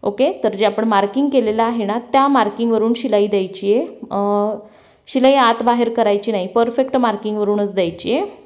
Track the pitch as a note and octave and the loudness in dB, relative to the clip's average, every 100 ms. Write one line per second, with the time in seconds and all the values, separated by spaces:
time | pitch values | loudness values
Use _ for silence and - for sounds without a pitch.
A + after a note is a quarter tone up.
0 | G3+ G3+ C4+ - A3 F#3+ G#3 G3+ A3+ G#3 | -6 0 -2 0 -4 0 -2 0 0 2
1 | G3+ G#3 C#4+ C4+ A3 A3 A3+ A#3 G3+ A3 | 0 0 0 2 0 0 0 0 -2 -4
2 | A#3+ C4+ C#4 C#4 G#3 G3+ A#3 A3+ A3 A#3 | 0 2 4 4 2 0 0 2 2 0
3 | - G#3+ G#3 G3+ F#3+ - G3 A3 E4 - | 0 2 2 0 -2 -4 0 0 0 -10
4 | - G3+ G3+ G3+ G#3 G#3 - - _ _ | -8 -4 -2 0 -2 -4 -12 -20 _ _
5 | - C4+ C4 C#4 A#3+ A#3 A#3 A#3+ A#3 A#3 | -6 2 4 6 4 2 0 2 0 2
6 | G#3+ G3+ G3+ G#3 F3+ A#3 A#3 A#3 C4 C4 | 2 0 0 -4 -2 0 0 0 -2 0
7 | B3 G#3 G#3+ G#3+ G#3 G#3 G3+ F#3 E3+ E3+ | 0 -2 -4 -2 0 0 -2 -2 -2 -4
8 | E3+ B3 G4+ - | -4 -4 -4 -12